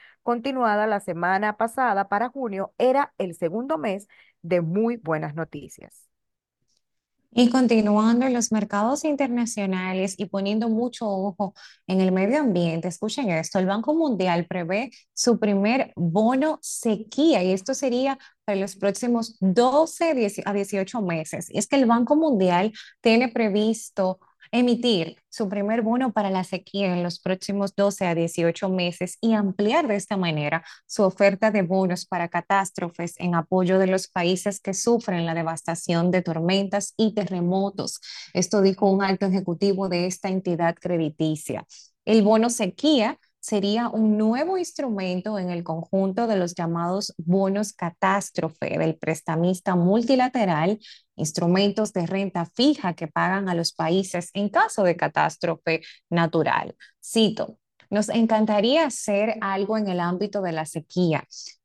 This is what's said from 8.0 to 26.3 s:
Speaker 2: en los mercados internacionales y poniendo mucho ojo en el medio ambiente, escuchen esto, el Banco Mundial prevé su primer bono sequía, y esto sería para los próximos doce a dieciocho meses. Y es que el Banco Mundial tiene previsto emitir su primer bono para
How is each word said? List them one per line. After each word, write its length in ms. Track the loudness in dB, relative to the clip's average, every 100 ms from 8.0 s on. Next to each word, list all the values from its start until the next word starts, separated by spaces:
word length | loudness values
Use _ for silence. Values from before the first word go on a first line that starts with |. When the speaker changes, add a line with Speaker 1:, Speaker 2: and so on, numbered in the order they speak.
| 4 4 2
Speaker 2:
en 80 |
los 180 | 0 0
mercados 540 | 0 0 0 0 0 -2
internacionales 1080 | 0 0 0 -2 -2 -2 -2 -2 -2 -2 -4
y 80 | -6
poniendo 420 | -4 -2 0 0
mucho 400 | 0 -2 -4 -4
ojo 460 | -2 -4 -4 -6 -8 -20 _ -2
en 160 | 2
el 100 | 2
medio 280 | 2 2 2
ambiente, 480 | 2 2 0 -2 -4
escuchen 420 | -6 -6 -4 -2
esto, 300 | -2 -2 0
el 80 | 0
Banco 260 | 0 0
Mundial 540 | 0 0 0 0 0 -2
prevé 420 | -4 -4 -4 -4 -10 _
su 240 | -2 0 2
primer 560 | 2 2 2 0 -2 -4
bono 640 | -2 2 2 2 0 -2
sequía, 800 | -8 -6 -4 -4 -4 0 4 4
y 80 | 2
esto 240 | 0 -2 -4
sería 420 | -2 0 -2 -4 -12 _ -6
para 140 | -4
los 160 | -4 -4
próximos 600 | -2 -2 0 -2 -2 -2
doce 920 | 2 4 4 4 2 0 0 2 0 -2
a 100 | -4
dieciocho 500 | -4 -2 -4 -4 -4
meses. 480 | -4 -4 -6 -10 -6
Y 80 | -6
es 80 | 0
que 80 | 2
el 100 | 4
Banco 300 | 4 4 2
Mundial 580 | 4 4 4 4 0 -4 -16 _
tiene 280 | 2 4 2
previsto 920 | 0 0 2 0 -2 -4 -4 -2 -4 _ _ -4
emitir 640 | 0 2 2 2 0 0 -8 _
su 180 | -6 -4
primer 360 | -2 -2 0
bono 280 | 0 0 0
para 200 | 0 0